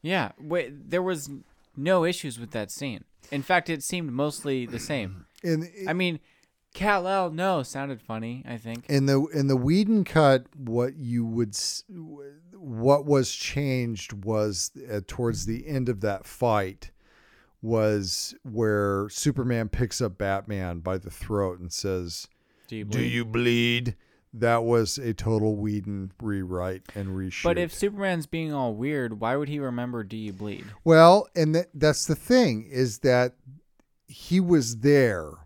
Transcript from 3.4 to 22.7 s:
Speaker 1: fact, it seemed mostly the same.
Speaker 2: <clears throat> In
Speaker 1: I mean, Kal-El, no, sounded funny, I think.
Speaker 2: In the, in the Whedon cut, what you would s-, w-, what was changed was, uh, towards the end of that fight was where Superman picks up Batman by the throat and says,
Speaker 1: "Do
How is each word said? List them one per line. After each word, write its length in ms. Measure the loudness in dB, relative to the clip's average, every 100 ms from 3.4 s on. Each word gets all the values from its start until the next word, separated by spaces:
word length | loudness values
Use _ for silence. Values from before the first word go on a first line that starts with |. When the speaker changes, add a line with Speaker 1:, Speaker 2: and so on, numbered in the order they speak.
Speaker 1:
fact, 280 | 0 0 0
it 120 | -6
seemed 300 | -4 -6 -4
mostly 540 | -2 -2 -4 -4 -4 -4
the 120 | -8
same. 460 | -6 -6 -6 -10 -18
Speaker 2:
<clears throat> 80 | _
In 260 | -2 -2 -2 -10 -4
Speaker 1:
I 40 |
mean, 260 | 0 0 -2 _ _ _ _ _
Kal-El, 560 | -4 0 2 2 0 0
no, 320 | -2 0 0
sounded 400 | -2 -8 -8 -10
funny, 420 | -8 -8 -6 -10 -10
I 120 | -12
think. 260 | -10 -12 0
Speaker 2:
In 160 | 2 4
the, 180 | 4 2
in 120 | 0 2
the 80 | 2
Whedon 480 | 4 4 4 2
cut, 420 | 4 6 6 6 2 -12
what 400 | -4 -2 -2 -4
you 280 | -4 -2
would 260 | 0 0 -2
s-, 340 | -2 -6 -6 -12
w-, 440 | -16 -16 -16 -18 -20 _
what 520 | -18 -10 -2 4 4 4
was 260 | 2 2
changed 920 | -4 -6 -4 -2 -2 -2 -6 -10 -8
was, 480 | -4 0 0 -2 -6 -8 -8
uh, 80 | -8 -8
towards 400 | -2 -2 -2 -4
the 200 | -6 -4
end 200 | -2 -2
of 120 | 0
that 260 | -2 -4 -8
fight 640 | -2 2 2 0 -8 -18 _ _ _ _ _ _ _
was 720 | -2 2 4 2 0 -4 -6 -12
where 680 | -10 -2 0 2 2 0 -2
Superman 600 | -2 -2 0 0 -2 -2
picks 320 | -2 -2 -2
up 180 | -4 -2
Batman 640 | -2 -2 -2 -4 -4 -4
by 180 | -4 -4
the 120 | -6
throat 500 | -14 -4 0 0 -2
and 120 | -10
says, 560 | -6 -4 -4 -4 -10 -14 _ _ _
Speaker 1:
"Do 80 | _